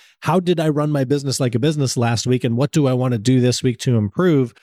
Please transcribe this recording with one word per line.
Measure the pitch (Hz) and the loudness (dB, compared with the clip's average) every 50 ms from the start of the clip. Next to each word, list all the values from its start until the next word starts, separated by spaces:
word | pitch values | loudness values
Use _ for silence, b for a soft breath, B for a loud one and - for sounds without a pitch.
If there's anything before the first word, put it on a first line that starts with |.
| B B B B | B B B B
"How | - 156 156 190 | -4 0 0 0
did | 175 175 180 165 | 0 0 -2 0
I | 160 | 0
run | 156 147 151 147 151 | 0 0 0 -2 -2
my | 147 139 135 | 0 -2 0
business | 123 143 143 135 139 127 - | 0 -2 -2 -2 -4 -2 -2
like | 139 123 113 | -2 0 0
a | 117 | 0
business | 123 160 151 147 139 123 - | 0 0 0 0 -2 -2 0
last | 131 120 117 117 110 - | -2 0 0 0 -2 0
week? | 123 123 123 - | 0 0 0 0
And | 123 117 | -2 0
what | 120 139 - | 0 -2 0
do | - 156 143 | 0 0 2
I | 131 131 | 2 2
want | 123 127 127 | 0 0 0
to | 123 110 | -2 -2
do | 101 127 131 127 | 0 2 2 4
this | 120 123 120 - | 2 2 0 0
week | - 131 113 - | -2 -2 -2 -2
to | - 135 123 | -2 0 0
improve?" | 113 104 101 - - 180 180 156 139 127 117 - b | 2 0 0 -2 0 2 2 2 2 0 -2 -6 b